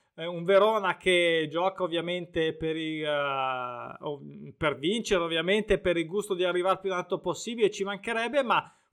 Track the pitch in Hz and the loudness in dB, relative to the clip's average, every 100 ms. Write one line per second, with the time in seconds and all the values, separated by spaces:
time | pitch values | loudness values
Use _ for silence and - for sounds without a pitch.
0 | _ - 165 175 170 196 214 220 190 165 | _ -10 -8 -6 4 6 6 4 0 0
1 | 185 175 170 165 156 160 190 185 180 165 | 4 4 4 2 0 0 -2 0 -2 -2
2 | 170 180 175 175 160 160 160 160 160 156 | -2 -4 -4 -2 -2 -2 -4 -4 -4 -4
3 | 151 147 143 139 131 127 123 120 120 - | -2 0 0 0 0 -2 -6 -8 -12 -10
4 | 151 143 143 143 147 - 156 127 151 226 | -8 -8 -10 -16 -16 -2 -2 0 -2 -2
5 | - 190 170 165 170 214 214 190 185 170 | 0 0 2 0 2 2 2 2 2 0
6 | 160 202 - 180 180 175 180 185 190 180 | 0 -4 -4 -2 0 2 2 0 0 -4
7 | 180 185 180 165 - 233 202 202 196 196 | -4 -4 -4 -4 -6 2 2 2 -6 -6
8 | 220 226 233 285 247 175 - _ _ | -4 -2 0 0 2 0 0 _ _